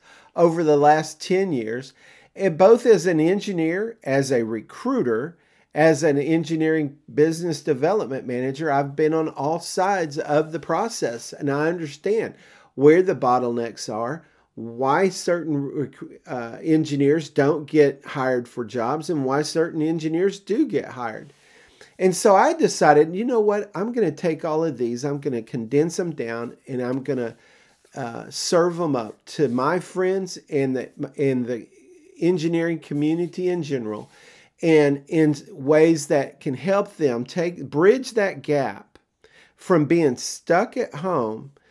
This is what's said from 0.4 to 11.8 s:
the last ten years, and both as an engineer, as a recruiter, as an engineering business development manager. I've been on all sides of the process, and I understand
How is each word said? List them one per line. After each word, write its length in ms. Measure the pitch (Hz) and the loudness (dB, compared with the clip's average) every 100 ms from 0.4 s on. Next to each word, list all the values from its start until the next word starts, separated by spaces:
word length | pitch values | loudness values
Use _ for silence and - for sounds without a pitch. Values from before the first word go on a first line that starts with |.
| 170 165 | 2 4
the 140 | 156 143 | 2 4
last 420 | 147 156 156 - | 6 4 0 -8
ten 300 | - 185 196 | -2 -2 0
years, 400 | 135 110 120 139 _ _ _ _ - | -2 -4 -8 -10 _ _ _ _ -4
and 220 | 190 156 | -2 4
both 280 | 190 240 247 | 6 8 6
as 220 | 196 170 | 4 4
an 120 | 160 | 2
engineer, 800 | 160 202 208 180 160 180 226 - | 2 0 -2 -2 -2 -2 -6 -8
as 280 | - 139 135 | -2 -2 0
a 120 | 127 | 0
recruiter, 920 | 110 113 - - 240 262 131 110 151 - _ _ _ | -2 -6 -10 -8 -4 -2 0 -2 -4 -10 _ _ _
as 300 | 147 160 147 | 2 4 4
an 160 | 156 143 | 2 2
engineering 800 | 143 165 156 160 160 160 147 143 - | 2 0 0 -2 0 0 -4 -8 -6
business 500 | 117 160 160 175 143 | 0 2 0 -4 -4
development 680 | - 131 156 214 123 131 123 | -4 -2 0 0 -2 -8 -6
manager. 420 | 123 131 135 156 | -6 -6 -4 -2
I've 260 | 139 143 143 | -2 -2 0
been 180 | 156 | 0
on 160 | 160 160 | 0 -2
all 300 | - 143 165 | -4 -4 -4
sides 600 | - - 180 196 165 147 | -6 -4 -2 -2 -4 -6
of 320 | - 147 156 | -2 0 0
the 80 | 160 | -4
process, 760 | 139 165 226 - 139 117 - | -4 -2 -2 -4 -6 -6 -12
and 160 | - 143 | -8 -4
I 200 | 139 156 | -2 -2
understand 640 | 175 | -2